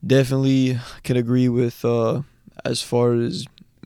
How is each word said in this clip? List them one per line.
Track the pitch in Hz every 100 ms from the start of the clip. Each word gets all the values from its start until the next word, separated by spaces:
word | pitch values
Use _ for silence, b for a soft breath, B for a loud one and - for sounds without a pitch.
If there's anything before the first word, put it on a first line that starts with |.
| -
definitely | 131 127 135 135 135 131 123 B B
can | - 123
agree | 117 123 127
with, | 120 120 -
uh, | 117 120 113 120 139 _ - -
as | 135 123
far | - 120 120
as | 120 120 - 123 - - _